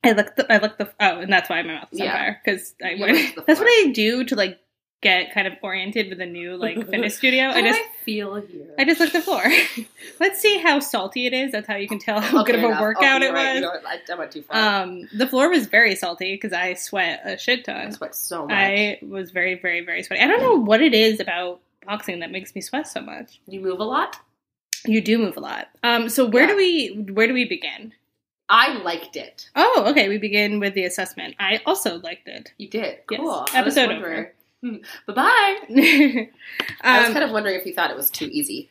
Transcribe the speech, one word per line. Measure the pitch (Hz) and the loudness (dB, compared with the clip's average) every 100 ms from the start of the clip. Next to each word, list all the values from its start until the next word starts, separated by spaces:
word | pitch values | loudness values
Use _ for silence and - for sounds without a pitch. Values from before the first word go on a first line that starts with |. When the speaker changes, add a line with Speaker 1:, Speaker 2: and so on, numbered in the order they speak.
Speaker 1:
I | 247 | 4
licked | 208 208 - | 4 0 -2
the, | - | 2
I | 214 | 2
licked | 214 - | 2 -4
the, | 208 _ | -10 _
oh, | 202 170 | 0 0
and | 185 | 0
that's | 190 175 | 0 2
why | 170 | -6
my | 165 | -6
mouth | 160 - | -10 -12
is | - | -6
on | 196 | -4
Speaker 2:
Yeah. | - | -2
Speaker 1:
fire, | - 208 | -4 -2
'cause | - 196 - _ | -2 -4 -6 _
I | 180 | -8
Speaker 2:
You | 175 | -4
Speaker 1:
went, | 202 311 | 2 2
Speaker 2:
licked | 269 | 0
the | - | -4
Speaker 1:
<laughs> | - | 2
that's | 320 | 4
what | 440 | 6
Speaker 2:
floor. | 466 349 | 6 4
Speaker 1:
I | |
do | 226 214 247 | 2 0 0
to, | 247 233 | -2 0
like, | 190 180 _ _ _ _ | -2 -4 _ _ _ _
get | 202 185 180 | 2 2 2
kind | 208 190 | -2 -4
of | 185 | -6
oriented | 202 190 190 220 202 | -8 -8 -6 -4 -4
with | 180 | -6
a | 180 | -10
new, | 175 175 180 | -10 -12 -6
like, | 220 - | -6 -6
Speaker 2:
<laughs> | 208 | -6
Speaker 1:
fitness | 214 214 - | -4 -4 0
studio. | 262 254 262 | 2 2 2
Speaker 2:
How | 240 | 2
Speaker 1:
I | |
Speaker 2:
do | - | 2
Speaker 1:
just, | 453 | 0
Speaker 2:
I | 453 - | -2 -10
feel | - 214 202 202 | -8 -6 -6 -8
here? | 202 156 - - | -12 -18 -14 -2
Speaker 1:
I | |
just | 269 330 | 2 2
lick | 330 | 2
the | 349 | 0
floor. | 339 285 - 339 - - | -2 0 4 4 2 -6
<laughs> | 226 _ - - | -14 _ -20 -2
Let's | 359 392 | -2 2
see | 427 403 | 0 2
how | 330 294 | 2 2
salty | 285 220 190 254 247 | 0 -4 -4 -4 -4
it | |
is. | 254 277 | -2 -4
That's | 220 208 | -6 -6
how | 202 | -8
you | 202 | -6
can | 214 | -6
tell | - 208 | -2 -2
how | 214 294 | 2 2
Speaker 2:
Okay, | 214 | 4
Speaker 1:
good | 233 | 2
of | |
a | 226 | 2
Speaker 2:
enough. | 214 | 2
Speaker 1:
workout | 214 220 277 269 | 0 2 4 4
Speaker 2:
Okay, | 269 | 2
Speaker 1:
it | |
Speaker 2:
right. | 269 269 | 0 0
Speaker 1:
was. | 262 | -2
Speaker 2:
You | |
know | 175 | -4
what? | 180 - | -8 -10
I, | 175 - | -12 -10
I | 175 | -10
went | 156 | -10
too | 156 | -12
far. | 147 220 214 202 | -6 0 2 2
Speaker 1:
Um, | 185 185 175 | -2 -10 -12
the | 208 254 | -4 0
floor | 254 294 | 2 4
was | 349 208 | 2 2
very | 214 226 190 | 4 4 2
salty | 180 170 185 196 | -4 -6 -6 -6
'cause | 214 | -6
I | 175 180 | -4 -4
sweat | 180 - 202 175 160 | -6 -6 -2 -2 -2
a | 196 185 | -8 -6
shit | - 247 | -2 -2
ton. | 247 196 208 | -2 -10 -10
Speaker 2:
I | |
sweat | 208 - | -10 -12
so | - - 170 151 | -10 -10 -8 -4
much. | 208 | 0
Speaker 1:
I | 196 202 208 - | 2 2 -2 -4
was | - 196 180 | -12 -12 -8
very, | 180 180 180 | -4 -4 -2
very, | 180 170 | -4 -6
very | 175 170 | -6 -8
sweaty. | 190 190 | -6 0
I | 254 | 2
don't | 440 | 4
know | 523 381 | 4 4
what | 214 220 | 6 6
it | 311 | 6
is | 220 226 214 | 6 4 2
about | 190 175 180 180 _ _ | -4 -4 -6 -8 _ _
boxing | 190 214 - 175 | -10 -10 -8 -10
that | 165 | -8
makes | 185 190 | -10 -12
me | 196 | -14
sweat | 190 277 302 | -8 -8 -8
so | - | -12
much. | - - - _ - | -12 -16 -18 _ -18
Speaker 2:
You | 190 | -8
move | 190 180 | -6 -4
a | |
lot? | 214 269 381 - _ _ _ _ _ - - | -2 -2 -4 -8 _ _ _ _ _ -6 2
Speaker 1:
You | 220 | 2
do | 208 226 | 4 2
move | 208 - | 0 -4
a | |
lot. | 139 - - _ | -10 -12 -12 _
Um, | 240 240 233 | 0 2 0
so | 220 240 | 0 4
where | 240 | 6
Speaker 2:
Yeah. | 339 | 4
Speaker 1:
do | 403 | 4
we, | 370 330 226 208 196 | 2 2 -2 -8 -8
where | 196 226 | 0 0
do | |
we | 254 | 2
begin? | 247 175 160 - 220 _ _ _ _ _ - | -2 -4 -8 -12 -18 _ _ _ _ _ 2
Speaker 2:
I | 220 269 254 | 4 4 0
liked | 175 165 - 143 | -6 -6 -10 -14
it. | - - - | -16 -20 -8
Speaker 1:
Oh, | - 392 480 208 | 2 4 6 4
okay. | 294 196 | 2 2
We | 208 | 0
begin | 208 208 208 208 | 0 0 0 0
with | 202 | -2
the | 196 | -2
assessment. | 180 180 185 - 165 - | -4 -4 -8 -8 -14 -6
I | 196 220 | -2 -2
also | - 381 214 170 | 0 0 -2 -4
liked | 165 175 - | -12 -14 -16
it. | - - _ | -18 -18 _
Speaker 2:
You | 196 | -10
did. | 214 196 - - | -8 -8 -10 -10
Speaker 1:
Yes. | 214 | -8
Speaker 2:
Cool. | 311 175 127 | -6 -6 -2
I | 254 | 0
was | - 285 | 2 2
Speaker 1:
Episode | 247 | 2
Speaker 2:
wondering. | 165 175 160 | 0 -6 -8
Speaker 1:
over. | 175 _ _ _ | -10 _ _ _
Speaker 2:
Hmm. | 247 214 - - - | -12 -10 -14 -18 -6
Bye-bye. | 240 349 480 403 403 - | 0 4 4 2 -2 2
Speaker 1:
<laughs> | 240 320 294 285 233 220 _ - - - - | 4 6 6 6 4 -6 _ -20 -10 -10 -2
Speaker 2:
I | 247 247 | 4 6
was | 233 | 6
Speaker 1:
Um, | |
Speaker 2:
kind | 254 | 2
of | 294 | 0
wondering | 220 202 | 0 -2
if | 185 185 | -4 -6
you | |
thought | 170 170 | -2 -2
it | - | -2
was | 143 | -6
too | - - | -6 -6
easy. | 147 143 101 - | -6 -6 -8 -12